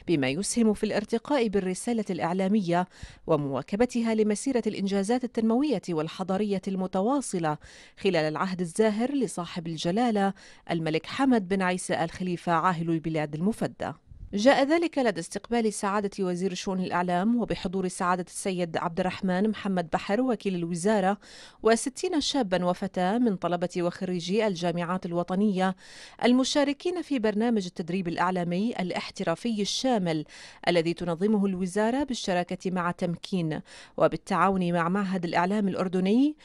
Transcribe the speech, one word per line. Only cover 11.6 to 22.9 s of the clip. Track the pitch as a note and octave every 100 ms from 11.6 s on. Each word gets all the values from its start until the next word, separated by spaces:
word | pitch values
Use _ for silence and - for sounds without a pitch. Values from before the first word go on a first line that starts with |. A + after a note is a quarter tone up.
عيسى | F#3 F#3 - D#3
آل | E3
خليفة | - F3+ F3 -
عاهل | E3 F3 E3 E3
البلاد | E3 D#3+ D#3 D3+
المفدى. | D3+ F#3+ A3+ C#3+ - F2+ - _ - -
جاء | G3+ A#3+ B3+
ذلك | C#4 E4+ E4 C#4+
لدى | A#3+ E3
استقبال | E3 - - A#3 A3
سعادة | G3+ G3+ G#3 G3+ -
وزير | F#3 F3 F#3+
شؤون | F3+ - F#3
الإعلام | F#3 F3 F3+ F3 G#3 A#3+
وبحضور | - E3+ F#3+ F#3+ F3+
سعادة | - F3+ F3+ F3
السيد | - G3+ F3+ F3 D#3+
عبد | F3 E3+
الرحمن | F#3 - F#3+ F3+ G#3+
محمد | G#3 G3+ F#3 E3+
بحر | - - G#3
وكيل | B3+ G#3+ G3+
الوزارة | F3+ E3+ F3 F#3+ G#3+ F#3 G#3 - - - -
وستين | A3 A#3 C4+ - F4+ E4
شابا | - C#4+ G3+ F3+
وفتاة | F3+ F3+ F#3+